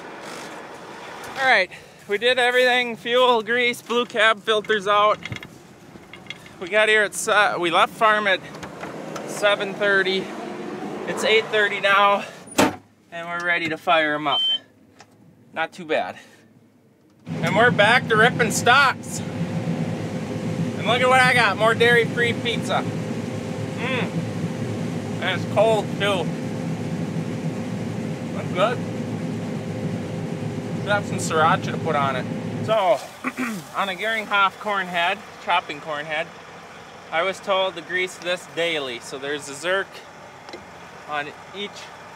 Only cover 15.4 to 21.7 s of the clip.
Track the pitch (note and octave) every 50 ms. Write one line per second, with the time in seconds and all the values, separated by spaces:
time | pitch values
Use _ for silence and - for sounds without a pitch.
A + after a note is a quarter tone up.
15.4 | _ _ - D#3 D#3+ E3 - - F3 D3+ D3+ B2 G2 F2+ - - - - - -
16.4 | _ _ _ _ _ _ _ _ _ _ _ _ _ _ _ _ - - - -
17.4 | - - F3 G3 A#3 B3 - - G3+ G#3 A#3 B3+ B3 - A#3 G#3+ A3 B3 B3 B3+
18.4 | B3 G#3 F3 - - A3+ A#3+ C#4 C#4+ B3+ G#3+ - - - - - - - - -
19.4 | - - - - - - - - - - - - - - - - - - - -
20.4 | - - - - - - - - - F#3+ A3+ B3+ B3+ B3+ B3+ C4 B3+ B3+ C4 B3
21.4 | A#3 G#3 F#3+ F#3 G#3+ A3